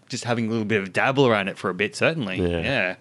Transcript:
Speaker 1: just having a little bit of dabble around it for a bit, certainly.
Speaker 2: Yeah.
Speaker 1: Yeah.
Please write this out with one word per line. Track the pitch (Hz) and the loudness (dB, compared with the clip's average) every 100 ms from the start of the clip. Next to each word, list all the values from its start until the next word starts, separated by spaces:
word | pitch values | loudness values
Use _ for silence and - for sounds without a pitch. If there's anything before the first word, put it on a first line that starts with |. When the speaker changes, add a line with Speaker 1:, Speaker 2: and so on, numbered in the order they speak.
| - | -12
Speaker 1:
just | 120 | -8
having | 120 117 110 | -2 -2 0
a | |
little | 113 | 0
bit | 104 107 | 0 0
of | 95 | 0
dabble | 104 117 135 | 0 2 4
around | 131 107 98 | 4 4 0
it | - | -4
for | 101 | -4
a | |
bit, | 90 104 | -2 -2
certainly. | - 123 165 101 92 | 0 0 0 -4 -2
Speaker 2:
Yeah. | 87 85 | 0 0
Speaker 1:
Yeah. | 104 131 92 90 | -2 -2 -2 -4